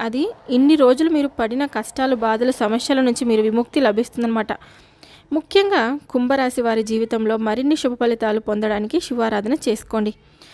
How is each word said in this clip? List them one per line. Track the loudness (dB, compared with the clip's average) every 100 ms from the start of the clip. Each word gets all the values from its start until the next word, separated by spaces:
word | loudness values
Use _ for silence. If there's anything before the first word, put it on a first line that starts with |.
| -4
అది | -4 -4 -6 -2 4
ఇన్ని | 4 6
రోజులు | 6 4 2 2
మీరు | -2 -2
పడిన | -4 -4 -4 -6
కష్టాలు, | -8 -4 -2 0
బాధలు, | 0 0 0 0
సమస్యల | 0 0 0 2 2
నుంచి | 0 0
మీరు | 2 2
విముక్తి | 0 0 2 2
లభిస్తుందన్నమాట. | 2 -2 -4 -2 -2 -4 -8 -14 -20 -20 _ -20 -20 -6 -6
ముఖ్యంగా | 0 2 2 2 0 -4 -4
కుంభరాశి | -2 0 0 -2 -2 0
వారి | 0 -2
జీవితంలో | -2 -2 -2 -2 -2 -2
మరిన్ని | 0 0 0
శుభ | -2 -2
ఫలితాలు | -2 0 0 -2 -2
పొందడానికి | -2 -2 -2 -2 -4 -4
శివారాధన | -2 -2 -2 -2 -2 -2
చేసుకోండి. | -4 -4 -4 -4 -6 _ _ -20